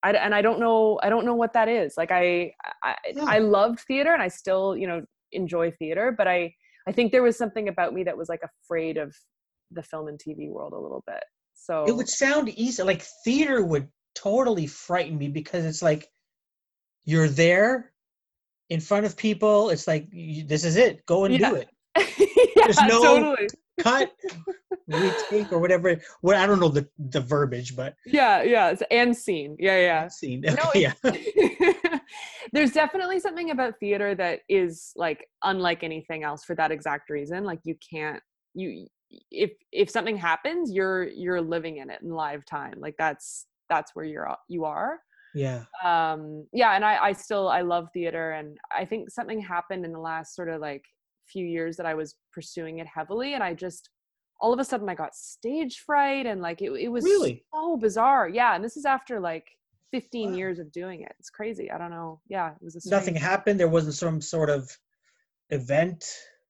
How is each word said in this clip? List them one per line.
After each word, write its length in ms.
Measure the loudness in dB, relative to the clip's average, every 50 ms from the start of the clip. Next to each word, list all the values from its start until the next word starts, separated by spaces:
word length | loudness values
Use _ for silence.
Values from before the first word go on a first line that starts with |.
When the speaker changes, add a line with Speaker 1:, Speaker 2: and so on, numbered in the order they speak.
Speaker 1:
I 100 | 2 2 2
d-, 40 | 2
and 160 | 2 2 2
I 80 | 2
don't 180 | 2 2 2 2
know, 400 | 2 2 4 4 4 4 2 2 2
I 60 | 2
don't 160 | 2 2 0
know 100 | 0 0
what 180 | 0 0 2 2
that 140 | 2 2 2
is. 280 | 2 0 0 -2 -2 -4
Like, 140 | -2 2
I, 420 | 2 2 4 4 2 0 -2 -4 -8 _ -14 -14 -12 _ -4
I, 120 | -6 -6 -4 -8 -10 -8
Speaker 2:
Yeah. 120 | -4 -2 2
Speaker 1:
I 120 | 4 4
loved 420 | 4 4 4 4 4 2 0 -4
theater, 320 | -6 _ -2 0 2 2 2
and 100 | 2 0
I 40 | -2
still, 480 | -4 -8 -4 -2 0 0 0 0 -2 -2
you 100 | -4 -4
know, 160 | -4 -6 -8 _ _ _ _ _
enjoy 400 | -8 -6 -6 -4 -2 0 -2 -2
theater, 400 | -2 _ -6 -4 -2 0 0 -2 0 2
but 100 | 2 2
I, 280 | 2 2 0 -4 _ _ _ _ _ _ _ -4
I 40 |
think 200 | 0 0 2 4
there 100 | 4 4 4
was 140 | 4 2 2
something 300 | -4 -4 -4 -4 -6 -4
about 260 | -2 -2 -2 -2 -2
me 100 | -4 -4
that 120 | -4 -4 -6
was, 100 | -6 -8
like, 120 | -8 -8 -8
afraid 540 | -14 _ _ _ _ -4 -4 -4 -2 -4 -6
of 180 | -6 -8 -12 _ _ _ _ _ _ _ _ _ _ _
the 140 | -16 -16 -14
film 240 | _ -12 -12 -10 -12
and 120 | -12 -14
T 140 | -12 -14 -12
V 160 | -10 -10 -10
world 240 | -10 -10 -12 -12 -10
a 60 | -12
little 240 | -12 -10 -12 -12 -12
bit. 180 | -10 -12 -12 -12 _ _ _ _ _ _
So 320 | _ -10 -6 -4 0 2
Speaker 2:
It 100 | 2 0
would 140 | 0 -2 -4
sound 400 | -2 0 2 2 2 2 0 -2
easy. 320 | -4 -4 -4 -4 -2 -2
Like, 220 | 0 0 0 0 -2 -14 -20 _ -2
theater 400 | 0 2 2 2 2 2 2 2
would 240 | 2 0 -2 -2 -4 _ _ _ _ _
totally 500 | -6 -2 0 2 2 2 2 2 0 -2 -4
frighten 500 | -6 -14 -6 -2 -2 -2 -2 -2 -4 -4
me, 120 | -4 -4
because 340 | -4 -6 -8 -4 -4 -4 -2
it's 180 | -2 -4 0 2
like, 260 | 2 2 2 -2 _ _ _ _ _ _ _ _ _ _ _ _ _ _ _ _ _ _ _ _
you're 240 | 0 2 4 4 4
there 640 | 4 4 6 6 6 6 6 4 4 0 -4 _ _ _ _ _ _ _ _ _ _ _ _ _ _ _ _ _
in 100 | -6 -6
front 260 | 0 0 2 2 2
of 120 | 0 -4 -2
people. 520 | 0 0 0 2 4 6 6 6 6 4
It's 180 | 0 0 0 0
like, 220 | 0 0 -2 -6 -14
y-, 300 | -14 -10 -10 -8 -8 -4
this 180 | -2 -2 0 0
is 100 | 2 4
it. 300 | 6 6 4 4 -2 _
Go 180 | 0 2 2 4
and 80 | 2 4 4
Speaker 1:
Yeah. 100 | 4 2
Speaker 2:
do 60 | 2
it. 140 | 0 -4 _ _ _ _ _ _
Speaker 1:
<laughs> 320 | 0 0 0 4 4 4 6 8 6 6 8 8
Yeah, 100 | 8 8
Speaker 2:
There's 160 | 8 8 6 8
no 180 | 8 8 8
Speaker 1:
totally. 460 | 10 10 10 8 8 4 2 0 -2 -4 -4 _ _ _ _ 0
Speaker 2:
cut, 320 | 2 2 4 4 2 0 -4 _ -12 -12 -12 -10 -10 -10
Speaker 1:
<laughs> 360 | -10 -10 _ _ -10 -10 _ -4
Speaker 2:
retake, 640 | -2 0 0 0 0 -2 -4 -2 0 -2 0 0
or 80 | 0 0
whatever. 400 | 4 4 4 4 4 2 0 0 -4 -16 -18 -2
Well, 180 | 2 4 4 6
I 40 | 6
don't 140 | 4 4 4
know 80 | 4 4
the, 180 | 4 2 -2 -2 _ -12
the 220 | -12 -4 -4 -4
verbiage, 540 | -2 0 0 0 2 0 -2 -6 -8 -8 -8
but 200 | -8 -8 -8 -10 _ _
Speaker 1:
Yeah, 380 | 0 2 4 6 6 6 4 4
yeah. 260 | 4 4 6 4 4
It's, 120 | 2 0 0 2
and 240 | 4 4 4 4 2 0
scene. 380 | -2 -4 -4 -4 -4 -8 -8 -2
Yeah, 220 | 0 2 4 6
yeah. 220 | 4 4 4 2 0
Speaker 2:
And 80 | -4
scene. 300 | -8 -10 -8 -6 -6 -2
Speaker 1:
No, 120 | 0 0 0 2 2 4
Speaker 2:
Okay, 120 | 4 4
yeah. 120 | 4 4 0 _ 0
Speaker 1:
it's 960 | 0 0 0 -6 0 2 4 4 4 4 4 4 4 4 2 0 -2 -2 -2 -6 _ -20 -18 -18
<laughs> 300 | -18 -18 -16 -16 -2 0
there's 180 | 2 2 4
definitely 480 | 4 2 0 2 0 -4 -2 -2 -2 -2
something 300 | -2 -4 -6 -4 -6 -4
about 300 | -2 -2 -2 -2 -4 _
theater 340 | -2 -2 0 0 0 -2 0
that 260 | 0 0 -2 -2 -4 _ _
is, 420 | 2 2 2 0 -4 -8 -18 -18 -6
like, 320 | -4 -4 -4 -4 -6 -10 _ _ _ -2
unlike 380 | -2 0 2 0 0 0 0 -4
anything 400 | -10 -10 -10 -10 _ -10 -8 -6
else 200 | -8 -8 -8 -8
for 120 | -10 -4
that 160 | -2 -2 -2
exact 380 | -2 -4 -4 -6 -6 -6 _ -8
reason. 360 | -8 -8 -6 -6 -8 -6 -6
Like, 160 | -6 -8 -8 _
you 120 | -12 -12 _ -12 _
can't, 320 | -12 -8 -8 -8 -10 -10 _ _ _ _ _ _ _
you, 320 | -10 -10 -10 -10 -12 -16 -20 _ _ _ _ -20 -20 _ _
if, 200 | -4 -4 -4 -4 -4 _ _ _
if 180 | -2 -2 -2 0
something 280 | 0 -4 -4 -4 -6 -4
happens, 540 | -2 -2 -2 -2 -2 -4 -4 -4 -4 -4
you're, 360 | -2 -2 -2 0 -2 -2 -4 -6
you're 340 | -8 -8 -6 -4 -2 -2
living 360 | -2 -2 -4 -4 -6 -8 -12 -12
in 120 | -14 -14
it 120 | -16 -14 -12
in 60 | -10
live 360 | -8 -6 -6 -6 -8 -10 -12
time. 300 | -10 -10 -10 -10 -10 -14 -12
Like, 180 | -12 -14 -6 -2
that's, 480 | -2 -2 -2 -4 -12 -16 -16 -18 -18 _ _ _ _ _
that's 260 | -2 -2 -2 -4 _
where 100 | -12 -10
you're, 300 | -10 -8 -8 -8 -8 -10 -10 _ _
you 160 | -8 -6 -6
are. 340 | -4 -4 -4 -4 -4 -6 -8 _ _ _ _ _ _ _
Speaker 2:
Yeah. 300 | -6 -4 -4 -6 -8 -12 _ -14 -6 -2
Speaker 1:
Um, 600 | 0 2 2 2 0 -2 -6 -8 -12 -14 -14 -16 _
yeah, 240 | 0 2 4 4 4
and 80 | 4 2
I, 220 | 2 2 2 2
I 60 | 0 -2
still, 340 | -2 -8 -6 -4 -2 0 0
I 140 | 0 0
love 260 | 0 0 -2 -2 -4 -6 _
theater, 380 | -6 -6 -4 -4 -4 -6 -6
and 260 | -6 -8 -12 -14 -18 -20 -16 -8 -6
I 80 | -6 -6
think 240 | -4 -6 -8 -8 -10
something 300 | -10 -10 -8 -8 -8 -8
happened 460 | -8 -6 -6 -6 -6 -6 -8 -8 -8
in 80 | -10 -10
the 60 | -10
last 360 | -8 -8 -8 -8 -10 -12 -12
sort 140 | -10 -8 -8
of, 100 | -6 -6
like, 240 | -8 -8 -10 -12 _ _ _ _ _ _ _ _ _ _
few 180 | -10 -8 -6
years 320 | -6 -4 -4 -4 -6 -6 -6
that 80 | -6
I 80 | -6 -4
was 220 | -4 -6 -8 -12 _ _ _ _
pursuing 460 | -18 -18 -14 -12 -12 -12 -10 -12 -12
it 80 | -14 -12
heavily, 480 | -10 -12 -10 -8 -6 -6 -6 -6 -4
and 60 | -4
I 120 | -4 -4 -6
just, 360 | -8 -10 -12 -12 -14 _ _ _ _ _ _ _ _ _ _ _ _
all 100 | 0 0
of 80 | 0 0
a 60 | -2
sudden 240 | -4 -4 -6 -4 -6
I 60 | -6
got 200 | -6 -8 -10 _
stage 640 | -16 -20 -20 -20 _ -8 -6 -4 -4 -4 -6 -8 -12 -6
fright, 400 | 0 2 2 2 2 0 -2 -2
and, 160 | -4 -6 -4
like, 200 | -6 -8 -6 -6
it, 100 | -6 -6 -6
it 160 | -6 -6 -4
was 160 | -4 0 2
Speaker 2:
Really? 400 | 4 4 4 2 0 -4 -6 _ _ -8
Speaker 1:
so 240 | -6 -4 -2 -2 0
bizarre. 500 | 0 0 2 4 4 4 4 4 2 0
Yeah, 260 | 0 2 2 2 2
and 80 | 0 -2
this 120 | -6 -10
is 80 | -6 -2
after, 340 | -2 -2 -2 -2 -8 -8 -6
like, 240 | -4 -6 -6 -8 -12 _ _ _ _ _ _ _ _ _
fifteen 400 | -8 -8 -8 _ -8 -6 -6 -4
Speaker 2:
Wow. 60 | -4 -4
Speaker 1:
years 220 | -4 -6 -6 -8
of 120 | -10 -14 _
doing 280 | -12 -12 -12 -12 -14
it. 120 | -16 -18 -20 _
It's 100 | -20 -20
crazy. 420 | _ -10 -10 -10 -8 -10 -10 -10
I 60 | -10 -10
don't 140 | -10 -10
know. 280 | -10 -12 -12 -12 -14 -16 _ _
Yeah, 240 | -6 -6 -6 -6
it 100 | -8 _
was 140 | -18 -18 -18
a 140 | -16 -6 -2
Speaker 2:
Nothing 260 | -2 0 0 0 -4
Speaker 1:
strange 60 | -2 -2
Speaker 2:
happened? 340 | -2 -2 0 0 0 2 2
There 80 | 2 4
wasn't 240 | 4 2 0 0 -6
some 240 | -4 -4 -4 -4 -4
sort 280 | -6 -4 -2 -2 0 0
of 200 | 0 -2 -2 -8 -16 _ _ _ _ _ _ _ _ _ _ _ _ _ _ _
event? 560 | -6 -6 -4 0 2 2 2 0 -2 -8 -12 -16 -16 -16 -20 -20 _ _ _